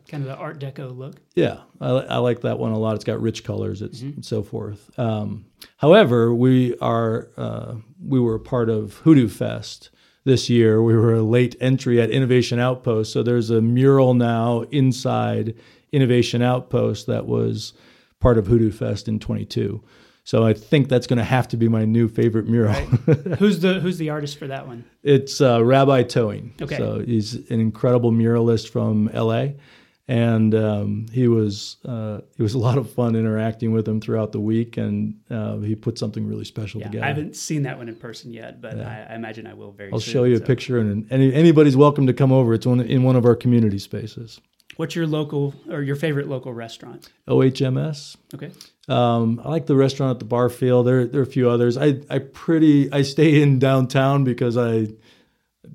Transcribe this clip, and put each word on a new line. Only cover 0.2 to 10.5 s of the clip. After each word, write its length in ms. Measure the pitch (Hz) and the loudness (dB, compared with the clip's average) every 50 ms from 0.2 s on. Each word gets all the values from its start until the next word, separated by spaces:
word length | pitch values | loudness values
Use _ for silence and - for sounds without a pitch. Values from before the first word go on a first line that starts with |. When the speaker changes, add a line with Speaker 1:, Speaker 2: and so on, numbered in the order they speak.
| 139 | -10
Speaker 1:
of 40 | 131 | -10
the 80 | 135 | -12
Art 240 | - 170 151 160 151 | -12 -14 -14 -14 -12
Deco 340 | 139 135 131 - 143 127 127 | -14 -14 -14 -14 -14 -14 -14
look. 260 | 123 131 147 190 - _ _ - | -14 -16 -16 -18 -20 _ _ -2
Speaker 2:
Yeah. 260 | 180 160 107 101 - - _ _ - | -2 -2 -2 -2 -8 -16 _ _ -8
I 120 | - 135 127 | -4 -2 -2
li-, 140 | 131 - - | -2 -2 -2
I 80 | 120 123 | -2 0
like 240 | 120 123 120 117 - | 0 0 -2 -2 -4
that 160 | 120 117 113 | -4 -4 -4
one 140 | 120 113 110 | -4 -4 -2
a 60 | 110 | -2
lot. 180 | 110 110 107 | -2 -2 -4
It's 80 | 104 - | -4 -4
got 180 | - 107 107 113 | -6 -4 -4 -2
rich 220 | 113 110 - - | -4 -4 -6 -8
colors. 360 | - 104 101 101 101 98 98 | -8 -6 -6 -6 -6 -6 -8
It's 220 | 104 104 - 113 123 | -10 -12 -12 -12 -14
Speaker 1:
Mm-hmm. 180 | 139 147 131 | -14 -12 -12
Speaker 2:
so 220 | 117 - 120 110 101 | -10 -6 -6 -6 -6
forth. 480 | - - 113 107 104 104 - _ _ _ - | -6 -8 -10 -10 -10 -12 -14 _ _ _ -6
Um, 480 | 123 113 110 107 104 104 104 104 - _ _ _ - - _ _ | -4 -4 -4 -4 -6 -8 -10 -12 -14 _ _ _ -20 -20 _ _
however, 560 | - 143 175 220 208 127 123 120 113 117 120 | 4 6 8 8 6 6 4 2 2 2 2
we 420 | 117 123 131 127 127 127 123 120 - | 2 4 4 4 4 2 0 -2 -4
are, 480 | 131 120 117 117 117 113 110 120 - - _ - | -2 -2 -2 0 -2 -2 -4 -4 -8 -10 _ -10
uh, 380 | 123 113 110 113 113 113 117 110 110 _ 139 190 180 | -8 -8 -8 -8 -10 -12 -12 -14 -16 _ -20 -14 -6
we 160 | - 139 127 | -2 0 0
were 140 | 120 117 110 | 0 0 -2
a 60 | 110 | -4
part 280 | - - 139 123 117 110 | -6 -4 -4 -2 0 0
of 260 | 113 107 107 107 - - - | -2 -2 -4 -6 -8 0 4
Hoodoo 240 | 160 160 139 120 101 | 6 6 6 6 2
Fest 600 | - - 117 110 113 113 107 - - - - - _ _ _ _ _ _ - | 0 -4 -6 -6 -8 -8 -10 -14 -16 -18 -20 -20 _ _ _ _ _ _ 0
this 260 | 135 131 117 - - | 2 2 2 2 2